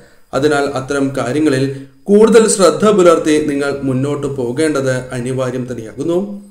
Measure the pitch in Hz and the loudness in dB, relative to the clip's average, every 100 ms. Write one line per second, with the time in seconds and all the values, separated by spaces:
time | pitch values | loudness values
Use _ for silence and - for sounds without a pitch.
0 | - _ - 135 151 143 139 131 131 139 | -20 _ -8 -2 0 0 -2 -4 -4 -2
1 | 135 131 120 147 151 135 135 135 - _ | -2 -4 -4 0 0 0 -2 -6 -14 _
2 | - 208 220 233 208 - 170 151 214 185 | 2 4 6 6 4 4 2 4 2 4
3 | 175 160 156 151 147 139 143 139 135 127 | 4 4 2 0 0 -2 -4 -4 -4 -4
4 | 143 143 139 135 120 131 156 139 131 127 | -4 -4 -6 -6 -6 -2 -2 0 -2 -4
5 | 127 127 123 127 127 127 123 117 107 123 | -6 -8 -6 -4 -4 -4 -8 -10 -12 -8
6 | 170 175 202 - - | -4 -2 -4 -10 -18